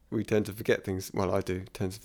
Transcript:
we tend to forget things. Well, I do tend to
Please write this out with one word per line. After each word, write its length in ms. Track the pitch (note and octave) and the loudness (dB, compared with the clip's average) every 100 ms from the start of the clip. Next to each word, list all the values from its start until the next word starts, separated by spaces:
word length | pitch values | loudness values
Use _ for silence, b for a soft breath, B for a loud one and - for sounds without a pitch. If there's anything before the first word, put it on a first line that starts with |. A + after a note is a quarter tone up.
| - | -4
we 120 | A#2 | -2
tend 220 | G2+ G#2+ G#2 | 2 2 2
to 80 | |
forget 300 | G#2+ A2+ A#2 | 0 2 2
things. 260 | - F#2+ - - | 0 -4 -2 0
Well, 180 | F#2 | 2
I 80 | G2 | 2
do 220 | F#2+ F#2 F#2 | 0 -4 -6
tend 200 | - F#2+ | -4 -4
to 60 | F#2+ | -4